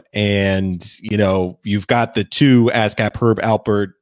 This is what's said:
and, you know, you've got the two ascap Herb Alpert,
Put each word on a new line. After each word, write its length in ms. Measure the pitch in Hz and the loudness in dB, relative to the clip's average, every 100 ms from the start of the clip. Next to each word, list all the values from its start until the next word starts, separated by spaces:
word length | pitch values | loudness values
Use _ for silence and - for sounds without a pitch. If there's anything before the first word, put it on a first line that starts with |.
| - | -8
and, 720 | 104 104 101 98 95 95 90 - - | -4 0 0 0 -2 -2 -6 -10 -12
you 160 | 107 104 | -6 -2
know, 420 | 101 95 90 90 | 0 0 -2 -6
you've 220 | 107 101 - | -6 -4 -2
got 280 | 120 117 | -2 0
the 100 | 110 | -4
two 460 | 98 - 143 123 117 | -4 2 4 6 4
ascap 420 | 117 107 - 107 - | 2 -2 -2 -4 0
Herb 240 | 117 107 | 0 0
Alpert, 520 | 113 107 - 104 98 _ | 0 -2 0 -2 -2 _